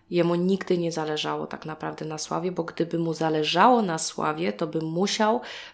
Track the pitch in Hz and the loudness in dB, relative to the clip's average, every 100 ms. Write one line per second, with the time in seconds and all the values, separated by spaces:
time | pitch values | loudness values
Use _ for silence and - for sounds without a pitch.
0 | - 175 170 175 180 190 - 180 170 160 | -4 2 4 4 2 2 2 0 0 -2
1 | 156 151 151 151 156 - 156 156 156 151 | -2 -2 -2 -4 -6 -8 -10 -8 -8 -8
2 | 156 156 - 160 180 175 165 - 165 170 | -8 -6 -4 -2 -2 -4 -4 -2 -2 0
3 | 165 156 160 156 151 165 220 240 202 160 | -2 0 0 2 2 6 6 6 4 0
4 | - - 156 156 185 208 160 160 160 165 | -2 -2 -2 -2 -2 -2 -2 -2 -2 0
5 | 202 - 214 233 - - - | 0 2 2 2 -2 -14 -16